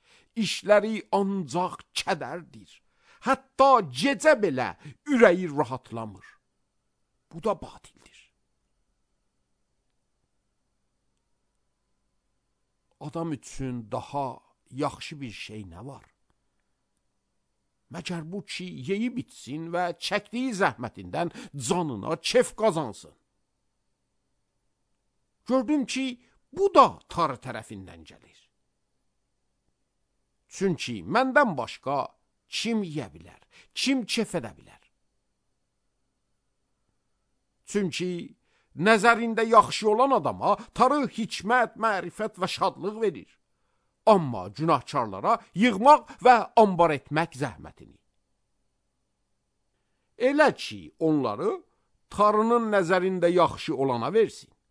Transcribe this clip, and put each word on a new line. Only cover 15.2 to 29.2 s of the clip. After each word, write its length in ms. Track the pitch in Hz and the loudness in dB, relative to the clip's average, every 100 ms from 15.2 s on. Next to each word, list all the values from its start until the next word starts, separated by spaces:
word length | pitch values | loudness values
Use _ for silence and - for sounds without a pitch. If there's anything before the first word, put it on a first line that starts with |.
bir 100 | 131 | -14
şey 320 | 95 - 110 | -14 -14 -14
nə 240 | 95 85 123 | -16 -16 -18
var? 180 | 131 - _ _ _ _ _ _ _ _ _ _ _ _ _ _ _ _ _ _ | -18 -20 _ _ _ _ _ _ _ _ _ _ _ _ _ _ _ _ _ _
Məgər 320 | 165 - 175 160 | -14 -10 -10 -8
bu 120 | 196 | -10
ki, 200 | - - | -10 -12
yeyib 540 | 185 156 127 202 240 240 | -12 -10 -6 -4 -4 -6
içsin 520 | - - - 147 165 | -10 -14 -12 -10 -6
və 180 | 175 175 165 | -4 -4 -6
çəkdiyi 560 | - 202 - 233 262 196 | -4 -4 -4 -6 -6 -2
zəhmətindən 720 | 185 110 120 - 90 143 170 220 240 143 | -2 -2 -8 -12 -10 -6 -6 -8 -14 -10
canına 600 | 120 180 160 110 113 165 | -4 -2 -2 -6 -6 -6
kef 320 | - 247 240 - | 0 2 2 0
qazansın. 580 | 214 165 131 - 80 _ _ _ _ _ _ _ _ _ _ _ _ _ _ _ _ _ _ _ _ _ _ _ - | 0 0 -4 -8 -18 _ _ _ _ _ _ _ _ _ _ _ _ _ _ _ _ _ _ _ _ _ _ _ -2
Gördüm 400 | 262 233 302 233 | 0 0 -2 -2
ki, 340 | 254 262 247 _ _ _ | -4 -6 -8 _ _ _
bu 160 | 302 392 | -2 2
da 240 | 330 220 156 - | 6 4 2 -10
tarı 280 | - 160 123 | -4 -4 -4
tərəfindən 680 | 139 110 110 104 90 87 | -10 -12 -12 -16 -16 -20
gəlir. 320 | 78 - _ _ _ _ _ _ _ _ _ _ | -20 -20 _ _ _ _ _ _ _ _ _ _